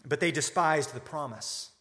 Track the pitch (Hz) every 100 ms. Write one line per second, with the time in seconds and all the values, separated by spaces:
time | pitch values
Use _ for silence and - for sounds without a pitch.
0 | - 147 170 147 - 185 160 156 135 123
1 | - 156 135 107 - - - _